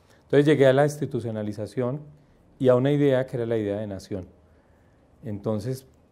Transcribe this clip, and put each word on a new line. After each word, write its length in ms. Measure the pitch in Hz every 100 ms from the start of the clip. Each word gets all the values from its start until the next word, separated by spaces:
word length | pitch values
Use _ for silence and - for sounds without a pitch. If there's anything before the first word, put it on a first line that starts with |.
| _ _
Entonces 240 | _ 139 147
llegué 200 | 143 135
a 60 |
la 120 | 131
institucionalización 1160 | 147 147 139 120 117 107 107 104 104 - 123 147 - - _ _ _ -
y 100 | 127
a 80 | 123
una 160 | 135
idea 340 | 147 143 127 131
que 100 | 123
era 100 | 117
la 100 | 113
idea 220 | 101 101
de 80 | 107
nación. 400 | 95 - 98 95 _ _ _ _ _ _ _ _ _
Entonces 640 | 110 101 113 107 120 127 - _ _